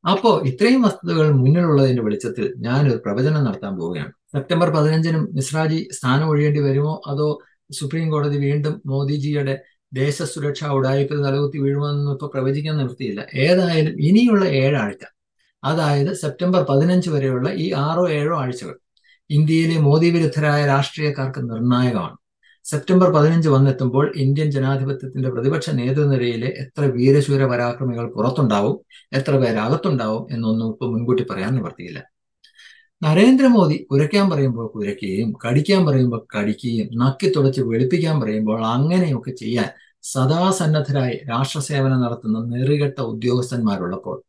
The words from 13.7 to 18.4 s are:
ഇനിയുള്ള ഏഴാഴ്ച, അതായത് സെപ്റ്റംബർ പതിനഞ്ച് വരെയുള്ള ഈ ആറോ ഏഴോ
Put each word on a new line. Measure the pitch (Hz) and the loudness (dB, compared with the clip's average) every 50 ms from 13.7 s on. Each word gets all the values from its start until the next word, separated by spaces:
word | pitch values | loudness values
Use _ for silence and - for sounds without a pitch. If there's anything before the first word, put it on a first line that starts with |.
| 165 160 156 156 - - | 2 2 0 0 0 0
ഇനിയുള്ള | 147 160 196 220 247 240 220 196 190 | 2 4 6 6 6 6 4 4 2
ഏഴാഴ്ച, | 175 147 135 131 139 147 131 107 101 101 - - - _ _ _ _ _ _ _ _ _ _ - | 2 2 2 2 2 0 0 -2 -4 -6 -10 -18 -20 _ _ _ _ _ _ _ _ _ _ -4
അതായത് | 135 160 165 156 147 143 143 139 175 202 | -2 -2 0 0 0 2 2 0 0 -2
സെപ്റ്റംബർ | - - 147 135 - 180 180 185 180 151 139 | -4 -6 -8 -6 -2 -2 2 2 2 2 4
പതിനഞ്ച് | 139 139 156 175 180 180 175 175 | 2 4 4 4 4 2 2 0
വരെയുള്ള | 151 143 135 131 131 123 131 - | -2 0 0 0 0 0 -2 -2
ഈ | - 131 156 156 | -2 -2 -4 -2
ആറോ | - 143 143 151 165 175 180 170 | -2 -2 -2 0 0 0 0 0
ഏഴോ | 151 147 143 156 170 156 | 0 0 -2 -2 -2 -2